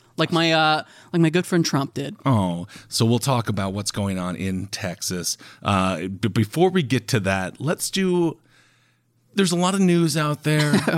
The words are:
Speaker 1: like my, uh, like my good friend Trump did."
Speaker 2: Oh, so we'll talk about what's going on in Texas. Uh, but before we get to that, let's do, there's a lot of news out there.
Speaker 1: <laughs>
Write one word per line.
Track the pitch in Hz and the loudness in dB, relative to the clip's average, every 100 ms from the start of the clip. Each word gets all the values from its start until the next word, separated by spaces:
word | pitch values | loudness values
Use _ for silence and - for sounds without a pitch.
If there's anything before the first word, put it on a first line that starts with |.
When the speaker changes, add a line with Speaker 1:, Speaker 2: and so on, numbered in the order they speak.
| _ - | _ -4
Speaker 1:
like | 160 | 0
my, | 170 165 | 2 2
uh, | 160 156 156 - - - | 2 2 0 -4 -16 -4
like | 170 | 2
my | 160 | 4
good | 170 180 | 2 0
friend | 180 | 0
Trump | 160 143 139 | 2 0 -2
did." | - 139 - 139 | -6 -10 -4 0
Speaker 2:
Oh, | 113 92 85 90 - - | 2 0 -4 -8 -14 -8
so | - 113 | 0 2
we'll | 117 | 2
talk | 139 123 113 | 0 0 -2
about | 101 98 | -4 -4
what's | 101 101 | -4 -6
going | - 101 92 | -4 -2 -2
on | 90 90 | -4 -4
in | 95 92 98 | -4 -4 -6
Texas. | - 92 82 - 90 82 - - - | -8 -8 -6 -6 -6 -6 -8 -12 -8
Uh, | 101 98 95 87 95 | -2 0 0 -2 -6
but | 98 113 | -4 -2
before | 107 110 156 185 | 0 0 2 2
we | 180 | 2
get | 127 127 - | 0 -2 0
to | 120 | -2
that, | 95 98 92 - | 0 -2 -4 -6
let's | 131 - - | -4 -4 -4
do, | 196 185 180 165 - _ _ _ _ _ _ _ _ _ | -2 0 2 0 -4 _ _ _ _ _ _ _ _ _
there's | - 185 | 0 2
a | 170 | 2
lot | 180 | 2
of | 196 | 4
news | 185 170 165 151 | 4 4 2 0
out | 151 147 | -2 -2
there. | 151 151 147 | 0 2 2
Speaker 1:
<laughs> | 180 - | 2 0